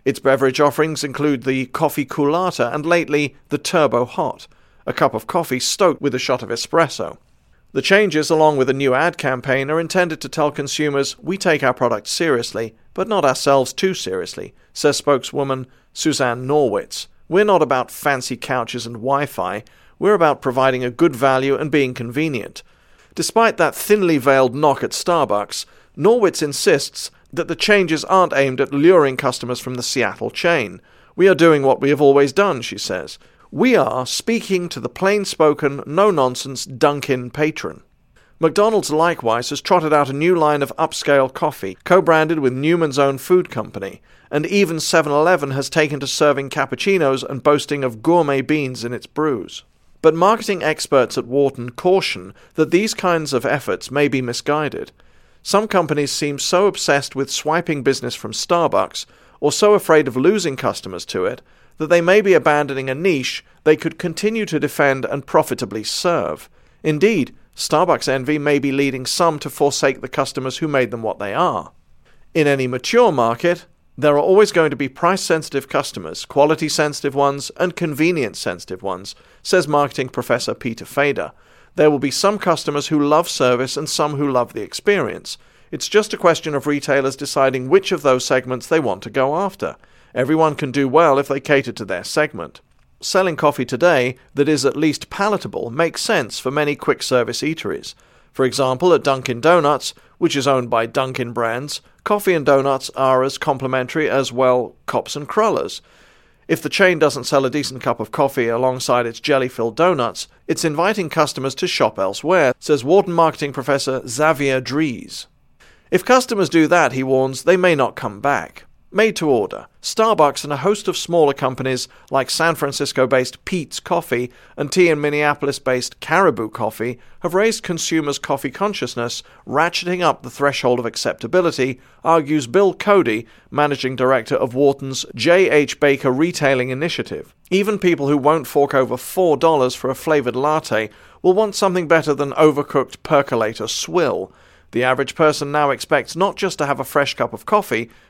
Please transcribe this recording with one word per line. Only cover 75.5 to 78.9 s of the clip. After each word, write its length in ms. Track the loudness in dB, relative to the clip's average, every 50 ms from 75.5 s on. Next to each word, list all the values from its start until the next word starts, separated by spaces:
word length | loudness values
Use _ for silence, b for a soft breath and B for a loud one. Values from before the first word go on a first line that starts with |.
| -6 -6 -4 -2
customers, 560 | -2 -2 -2 -4 -8 -12 -12 -12 -12 -12 -14
quality-sensitive 920 | -2 2 2 4 4 2 0 -2 -2 -2 0 -2 -2 -2 -4 -6 -4 0
ones, 340 | 0 0 0 0 -4 -8 -10 -6
and 180 | -4 -4 -4 -2
convenience-sensitive 1080 | -4 -6 -4 -2 0 0 2 2 0 -2 -4 -6 -8 -8 -8 -8 -8 -10 -12 -12 -8
ones, 340 | -6 -6